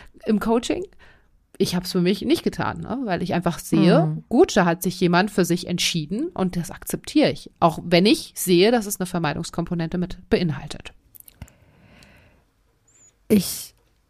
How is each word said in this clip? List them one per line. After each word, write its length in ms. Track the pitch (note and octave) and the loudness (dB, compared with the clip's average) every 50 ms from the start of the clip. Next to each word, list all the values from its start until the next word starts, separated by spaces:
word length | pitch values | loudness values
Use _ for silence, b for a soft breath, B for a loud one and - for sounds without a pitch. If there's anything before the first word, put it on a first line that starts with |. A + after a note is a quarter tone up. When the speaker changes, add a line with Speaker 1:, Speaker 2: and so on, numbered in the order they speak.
| B B B - - | B B B -10 -4
Speaker 1:
im 140 | - A3 G3+ | -2 -2 0
Coaching? 440 | - A3 A3+ A#3+ A#3 - D4+ - F#4 - - b b b b b b b b _ _ _ _ _ | 0 0 0 0 0 -2 -4 -6 -6 -10 -16 b b b b b b b b _ _ _ _ _
Ich 160 | - - - | -2 -2 -2
hab's 160 | F3 F3+ - | -4 -6 -4
für 100 | - F#3 | -2 0
mich 220 | F3 F3 G#3 G3+ - | 0 0 0 0 0
nicht 180 | G#3+ D4+ E4+ - | 0 -2 0 0
getan, 360 | - - - - G#2+ - - | -4 -4 -4 -6 -6 -6 -8
ne? 160 | E3 - - C4 C4+ | -8 -8 -8 -8 -4
Weil 160 | A3 F3+ E3+ | -4 -4 -4
ich 140 | - E3 - | -2 -2 -2
einfach 240 | F3 E3+ - D3 - | -2 -2 -2 -4 -4
sehe, 480 | - - - D#3+ - F3 E3+ E3 D#3+ D#3 | -4 0 2 4 6 6 6 6 4 2
Speaker 2:
Mhm. 160 | D3+ D#3+ - _ | -2 -6 -6 _
Speaker 1:
gut, 300 | - B3 F#4 - - G#3+ | 4 4 4 4 4 2
da 80 | F3 | 2
hat 160 | F3 E3+ E3+ | 2 2 0
sich 180 | - F#3+ F3 - | -2 -4 -2 0
jemand 300 | F#3+ E3+ F3 F3 F#3 G#3+ | 2 2 4 4 2 2
für 140 | - - F3+ | 0 0 2
sich 220 | D#3 E3+ F3 - - | 2 0 -2 -2 -4
entschieden 640 | F3 E3+ - - - E3+ D3+ D3 F#3 A3 D4+ F4+ | -4 -2 -2 -2 -2 -4 -4 -4 -6 -6 -6 -6
und 280 | - - F#3+ F3+ F3+ F3+ | -4 -4 -4 -4 -2 -4
das 140 | E3 - | -6 -6
akzeptiere 580 | - - - - - E3+ - - - D4+ C#4+ E3 | -10 -14 -10 -8 -8 -8 -8 -2 0 2 2 2
ich. 200 | D#3+ - - - - _ | 0 -2 -8 -16 -2 _
Auch 180 | - E3+ D#3+ - - | 2 2 2 0 -2
wenn 240 | F3 F3 F3 F#3 G#3+ | 2 4 4 6 4
ich 260 | - - - - - | 4 2 0 -8 -12
sehe, 360 | - - F3 F#3 E3+ F#3 G#3+ | -8 0 2 4 4 4 4
dass 160 | B3 A#3+ G#3 G3+ | 4 2 0 -4
es 120 | G3+ - | -6 -6
eine 60 | F#3 | -6
Vermeidungskomponente 960 | F3+ - F3 E3 D3 C#3+ E3+ E3 - - - E3+ - F#3 E3+ E3 D#3+ - F3+ | -6 -4 -4 -2 -2 -4 -4 -8 -8 -6 -6 -6 -4 -4 -4 -4 -4 -4 -4
mit 180 | F3+ E3+ - - - _ | -4 -4 -6 -12 -2 _
beinhaltet. 600 | - - F3+ E3+ C#3+ C3+ - C#3+ - - - - - _ _ _ _ - _ _ b b b b b b b b b b b b b b b b b b b b b b b b _ _ _ _ _ _ _ _ _ _ _ _ _ _ _ _ | 0 0 2 0 -2 -4 -8 -12 -14 -14 -16 -18 -20 _ _ _ _ -20 _ _ b b b b b b b b b b b b b b b b b b b b b b b b _ _ _ _ _ _ _ _ _ _ _ _ _ _ _ _
Speaker 2:
Ich 460 | G#3+ G#3 F3 - - - - - - _ _ _ _ _ _ _ | 2 2 2 0 -6 -12 -14 -16 -20 _ _ _ _ _ _ _